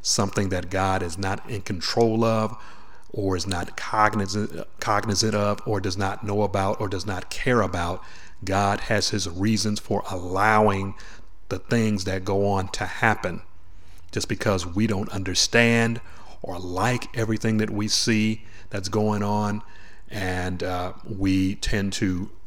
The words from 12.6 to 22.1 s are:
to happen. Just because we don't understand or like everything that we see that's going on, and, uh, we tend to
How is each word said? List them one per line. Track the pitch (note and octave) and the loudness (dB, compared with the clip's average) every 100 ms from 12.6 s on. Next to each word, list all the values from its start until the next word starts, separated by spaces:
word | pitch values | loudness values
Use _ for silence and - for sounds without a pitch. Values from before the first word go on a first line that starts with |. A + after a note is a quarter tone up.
| F#2+ | 0
to | - | -4
happen. | - - A#2 G#2 F#2 F2+ - - - - - - - | -4 0 2 2 -2 -4 -8 -10 -8 -10 -8 -10 -6
Just | - - | -4 -2
because | G2 A2+ F#2+ | 0 2 2
we | F2 F2+ | 0 2
don't | G#2+ G2 G#2+ | 2 2 -2
understand | G2+ F#2 F2+ - A#2 A#2 A#2 A2+ A2+ - - - - | -4 0 0 4 6 6 6 4 0 -6 -10 -8 -8
or | - - | -6 -6
like | F2+ F2+ A2+ B2 - B2 | -4 0 0 0 -2 -4
everything | A2 A2 A2+ A2 | -2 0 2 2
that | G#2+ | 0
we | G#2 G#2+ | -2 0
see | - - A2 G#2+ A2 - - - | 0 2 2 2 0 -6 -10 -6
that's | G2+ F#2+ | -6 0
going | G#2+ G#2+ G#2 | 2 2 2
on, | G2+ G#2 G#2 G#2+ - - - - - | 0 0 0 -2 -6 -10 -10 -10 -8
and, | A2 F#2+ F#2 F2+ F2+ | -4 -2 -2 -2 -2
uh, | F2+ F2+ F2+ F#2 | -2 -2 -4 -6
we | - G#2 F#2+ F#2+ F#2+ | -8 0 2 4 2
tend | G2+ - G#2+ G2 | 0 0 2 0
to | - G2 | 0 0